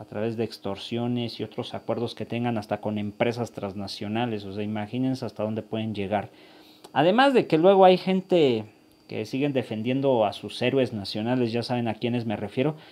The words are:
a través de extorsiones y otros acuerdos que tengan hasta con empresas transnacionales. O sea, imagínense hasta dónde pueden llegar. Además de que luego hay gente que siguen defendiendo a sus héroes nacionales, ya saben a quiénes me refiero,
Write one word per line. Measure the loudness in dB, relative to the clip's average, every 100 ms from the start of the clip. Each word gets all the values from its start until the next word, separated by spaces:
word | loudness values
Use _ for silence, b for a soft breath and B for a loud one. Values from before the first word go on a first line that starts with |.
a |
través | -10 -4 -4 -2
de |
extorsiones | -4 -6 -8 -8 -6 -4 -2 -2 -4 -8
y |
otros | -10 -8 -8
acuerdos | -8 -4 -4 -4 -6
que | -6
tengan | -2 -2 -2
hasta | -4 -4
con | -4 -4
empresas | -4 -2 -2 -2 -6
transnacionales. | -6 -8 -8 -10 -8 -6 -4 -2 -4
O | -8
sea, | -8
imagínense | -6 -6 -6 -2 -2 -2
hasta | -6 -4
dónde | -4 -4
pueden | -6 -4 -4
llegar. | -4 -2 -2 -2 B B B B B B
Además | 2 4 6 4
de | 4 4
que | 4
luego | 6 10
hay | 8 8
gente | 2 -2 2 4 4 2 -2 -14 _ _ -10
que | -8
siguen | -4 -2 0
defendiendo | 0 -2 -4 -2 0 2 4 2
a |
sus | 0 -10 -4
héroes | 0 2 0
nacionales, | -2 -6 -4 -2 0 0
ya | -2
saben | -2 -2 -2
a |
quiénes | -4 -2 -2 -4
me | -6
refiero, | -4 -2 -2 -2 B